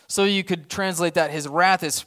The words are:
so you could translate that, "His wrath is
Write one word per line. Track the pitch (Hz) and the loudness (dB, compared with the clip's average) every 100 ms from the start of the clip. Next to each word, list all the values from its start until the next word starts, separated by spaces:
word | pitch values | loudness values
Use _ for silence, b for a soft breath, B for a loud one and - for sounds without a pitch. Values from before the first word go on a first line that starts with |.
| b | b
so | - | 0
you | 202 196 | 2 2
could | 190 175 147 | -2 -4 -6
translate | - 190 165 175 | -6 -4 -2 0
that, | 170 151 | 0 0
"His | 156 143 | -2 -4
wrath | 151 185 185 | 2 4 4
is | 156 - | 0 -4